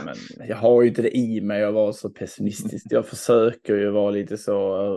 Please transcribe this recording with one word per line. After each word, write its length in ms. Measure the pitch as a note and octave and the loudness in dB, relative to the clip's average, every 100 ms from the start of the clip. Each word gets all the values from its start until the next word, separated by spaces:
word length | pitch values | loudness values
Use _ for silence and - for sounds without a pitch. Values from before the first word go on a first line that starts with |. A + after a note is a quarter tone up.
Men 440 | - A1 - - - | -8 -12 -16 -14 -10
jag 80 | A2 | 0
har 260 | A2+ A#2+ | 4 6
ju 60 | A#2+ | 6
inte 140 | A#2 | 4
det 140 | A#2 B2+ | 0 0
i 240 | A#2 A2 | 0 -2
mig 240 | G2+ G#2 | -2 0
att 100 | G#2 | 0
vara 180 | G#2+ G#2 | 2 0
så 180 | G#2+ G#2 | 0 -8
pessimistisk. 760 | - G2 - G#2 G2+ G#2 - - | -10 -12 -6 -6 -4 -8 -10 -2
Jag 160 | - A2 | -2 -2
försöker 720 | - - A#2+ A2+ A#2 - G#2 | -4 2 4 4 0 -2 0
ju 140 | G2+ | 0
vara 200 | G#2 G2+ | 0 0
lite 280 | G2+ F#2+ G#2 | 0 -4 -6
så, 380 | - G2+ G2 F#2+ G2+ | -4 -2 0 -2 -2